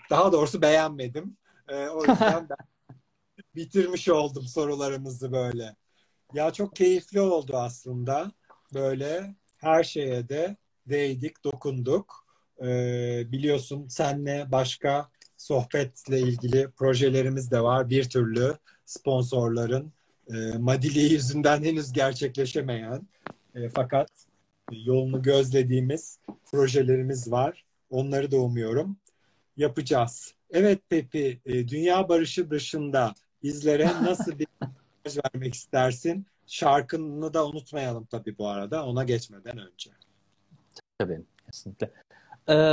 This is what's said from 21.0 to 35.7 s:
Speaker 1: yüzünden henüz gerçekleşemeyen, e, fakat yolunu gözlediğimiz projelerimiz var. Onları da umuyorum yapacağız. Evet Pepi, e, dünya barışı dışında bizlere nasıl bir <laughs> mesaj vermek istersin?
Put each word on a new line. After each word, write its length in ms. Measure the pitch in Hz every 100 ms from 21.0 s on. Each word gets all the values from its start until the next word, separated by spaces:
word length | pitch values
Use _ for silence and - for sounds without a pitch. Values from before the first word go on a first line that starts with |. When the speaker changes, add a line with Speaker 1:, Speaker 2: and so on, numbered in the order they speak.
| 147
Speaker 1:
yüzünden 500 | 156 127 147 143 147
henüz 300 | 156 160 139
gerçekleşemeyen, 1120 | 127 135 123 139 127 131 156 131 117 113 131 196 _ - - _ 123
e, 140 | 117
fakat 400 | 135 127 139 151 _ _ _ _ _ -
yolunu 500 | 113 117 127 131 131
gözlediğimiz 960 | 131 139 131 135 127 127 127 160 - - - - _
projelerimiz 800 | 143 135 139 127 131 131 131 120
var. 340 | 120 143 - _ _ -
Onları 420 | 127 139 139 139
da 60 | 135
umuyorum 600 | 123 120 110 123 190 196 _ _ _ _ _ -
yapacağız. 760 | 147 131 131 139 117 - - _ _
Evet 300 | 165 202 196 -
Pepi, 520 | 165 135 156 139 123 127
e, 220 | 123 120
dünya 420 | 147 170 185 185
barışı 400 | 170 156 - 170
dışında 640 | 151 - 160 143 135 113 107 _ _
bizlere 420 | 143 147 151 147 165 175
nasıl 360 | 180 180 - 147
bir 80 | 151 -
<laughs> 460 | 123 - _ _ 143
mesaj 180 | 143 135
vermek 280 | 131 131 -
istersin? 720 | -